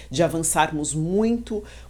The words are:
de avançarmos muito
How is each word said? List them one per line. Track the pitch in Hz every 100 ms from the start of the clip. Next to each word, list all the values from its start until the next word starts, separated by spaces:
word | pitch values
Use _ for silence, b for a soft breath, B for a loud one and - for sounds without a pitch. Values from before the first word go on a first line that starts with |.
| B
de | 131
avançarmos | 165 165 160 165 156 151 147
muito | 151 160 196 226 233 233 214 B B